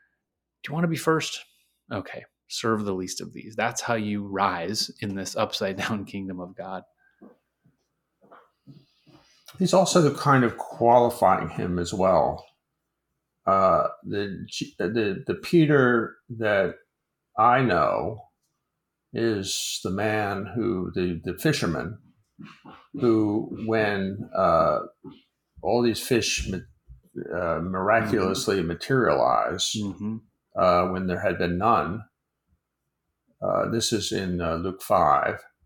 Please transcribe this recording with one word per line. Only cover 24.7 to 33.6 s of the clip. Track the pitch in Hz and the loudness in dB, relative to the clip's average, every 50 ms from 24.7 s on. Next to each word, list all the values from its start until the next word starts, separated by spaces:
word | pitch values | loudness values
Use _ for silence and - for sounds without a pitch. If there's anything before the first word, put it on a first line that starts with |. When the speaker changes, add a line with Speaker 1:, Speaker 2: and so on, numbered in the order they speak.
| 73 - - - - _ - - - - _ _ _ _ _ _ _ - | 2 0 -2 -8 -14 _ -20 -20 -20 -20 _ _ _ _ _ _ _ -8
Speaker 2:
all | - 90 107 123 | -4 0 0 2
these | 120 120 107 - | 2 2 0 -2
fish | - - 131 113 104 - - - - - | -2 0 0 0 0 0 -2 -4 -4 -6
ma-, | 98 87 - - _ _ _ - - - _ _ - - - - 71 87 | -6 -8 -8 -12 _ _ _ -20 -20 -20 _ _ -14 -12 -10 -8 -6 -4
uh, | 90 85 82 80 | -2 -2 -2 -2
miraculously | 85 92 92 92 92 101 110 113 107 104 104 110 92 95 95 95 - - 98 98 | -2 -4 -4 -2 2 2 4 2 2 2 2 2 2 2 0 0 0 0 0 0
Speaker 1:
Mm-hmm. | 85 82 | 0 -2
Speaker 2:
materialize, | 82 - - - 139 131 117 87 73 67 62 64 60 53 50 58 80 98 - - - 113 | -4 -6 -4 0 2 2 4 4 4 4 4 2 2 2 0 0 -2 -4 -4 -4 -4 -4
Speaker 1:
Mm-hmm. | 104 101 92 - 101 107 110 113 - _ _ _ _ _ - 95 | -6 -6 -8 -8 -8 -8 -8 -8 -12 _ _ _ _ _ -2 0
Speaker 2:
uh, | 92 90 87 87 90 92 | 2 4 4 4 2 0
when | 92 92 92 92 | -2 -2 -2 -2
there | 90 90 | -2 -2
had | 95 98 87 - | -2 -2 -2 0
been | 92 85 87 87 | -2 -2 0 0
none, | 98 113 117 92 73 78 90 110 110 _ _ _ _ _ _ _ _ _ _ _ _ _ _ _ _ _ _ _ _ _ _ _ _ _ _ - | 2 2 2 2 0 -2 -6 -8 -10 _ _ _ _ _ _ _ _ _ _ _ _ _ _ _ _ _ _ _ _ _ _ _ _ _ _ -8
uh, | - 98 98 98 | -4 -2 -2 -2